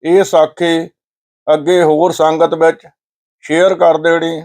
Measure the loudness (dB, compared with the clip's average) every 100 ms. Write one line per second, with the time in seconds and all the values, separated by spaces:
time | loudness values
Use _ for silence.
0 | 2 0 2 0 0 -2 -4 -2 -6 _
1 | _ _ _ _ -4 -2 0 0 2 2
2 | 0 0 -2 0 -2 2 0 -2 -12 _
3 | _ _ _ _ -4 0 0 2 0 2
4 | 0 0 -2 -8